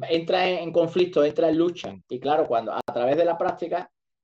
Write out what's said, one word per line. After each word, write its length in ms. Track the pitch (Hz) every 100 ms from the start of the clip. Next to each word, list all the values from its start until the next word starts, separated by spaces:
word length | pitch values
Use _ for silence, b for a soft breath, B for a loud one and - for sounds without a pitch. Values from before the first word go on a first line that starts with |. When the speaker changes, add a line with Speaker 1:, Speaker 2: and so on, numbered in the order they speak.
| -
Speaker 1:
entra 400 | 165 165 185 185
en, 80 | 180
en 160 | 165
conflicto, 500 | 170 165 185 180 156
entra 240 | 147 151 165
en 100 | 160
lucha. 360 | 170 170 -
Speaker 2:
Mm. 100 | 98 -
Speaker 1:
Y 100 | 123
claro, 260 | 135 156 127
cuando, 280 | 117 110
a 80 | - -
través 220 | 120 123 147
de 80 |
la 140 | 170 165
práctica, 520 | 180 170 165 175 - _ _ _